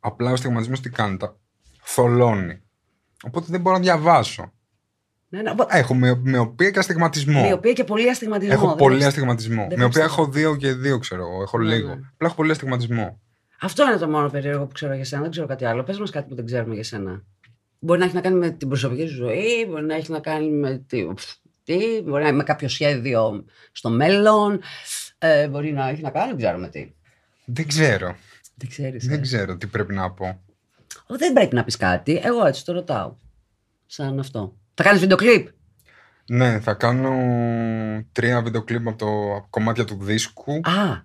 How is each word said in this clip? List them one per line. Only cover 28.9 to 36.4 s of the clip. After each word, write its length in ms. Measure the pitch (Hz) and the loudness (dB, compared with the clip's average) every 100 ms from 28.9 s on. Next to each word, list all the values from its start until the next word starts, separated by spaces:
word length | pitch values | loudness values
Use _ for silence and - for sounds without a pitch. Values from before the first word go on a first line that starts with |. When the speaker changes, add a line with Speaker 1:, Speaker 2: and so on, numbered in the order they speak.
| 127 127 | -6 -4
Speaker 1:
Δεν 100 | 147 | -2
Speaker 2:
ε. 40 | |
Speaker 1:
ξέρω 360 | 139 123 95 90 | -2 -2 -2 -6
τι 100 | 101 | -8
πρέπει 260 | - 98 | -6 -4
να 180 | 98 92 | -4 -6
πω. 300 | 92 92 92 _ _ _ _ _ - _ | -6 -10 -10 _ _ _ _ _ -20 _
Speaker 2:
Ω, 100 | 240 | -2
δεν 160 | 339 | 2
πρέπει 220 | 247 202 123 | 4 4 2
να 80 | |
πεις 140 | 117 - | -2 -2
κάτι. 420 | 92 90 - 165 | 0 0 0 0
Εγώ 220 | - 240 180 | 0 2 2
έτσι 200 | 135 - | 0 -6
το 80 | |
ρωτάω. 420 | 175 175 123 78 - - _ _ _ _ _ _ | -8 -4 -4 -6 -12 -20 _ _ _ _ _ _
Σαν 340 | - 139 139 | -10 -6 -6
αυτό. 380 | 135 120 98 - _ | -6 -8 -10 -12 _
Θα 100 | - | 0
κάνεις 160 | 190 202 | 6 6
βίντεο 180 | 190 185 | 6 6
κλιπ; 300 | 214 220 - _ _ _ _ _ _ _ _ | 8 6 4 _ _ _ _ _ _ _ _
Speaker 1:
Ναι, 300 | 120 | 2